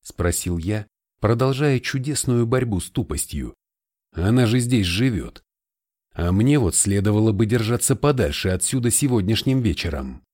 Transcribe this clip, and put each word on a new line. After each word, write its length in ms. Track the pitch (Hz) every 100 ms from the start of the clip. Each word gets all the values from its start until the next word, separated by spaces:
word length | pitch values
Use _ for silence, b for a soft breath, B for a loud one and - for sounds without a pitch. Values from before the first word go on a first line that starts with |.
спросил 560 | - - 87 82 - 85
я, 280 | 85 107 104 _ _ _
продолжая 600 | 104 117 131 135 147 131
чудесную 680 | - 139 131 143 - 120 117
борьбу 340 | 127 120 95
с 100 | -
тупостью. 640 | - 101 78 - 73 65 - _ _ _ _ _
«Она 340 | - 92 123 117
же 120 | 127
здесь 280 | 120 123 92
живет. 560 | 87 131 104 65 - _ _ _ _ _ _ _
А 180 | - 85
мне 280 | 92 120 147
вот 160 | 101
следовало 580 | - - 98 101 107 110
бы 140 | 95 110
держаться 500 | 120 110 120 - 135
подальше 540 | 147 135 82 - 95
отсюда 400 | 92 - 135 120
сегодняшним 680 | - 143 123 92 110 - 131
вечером». 640 | 113 76 87 73 67 65 _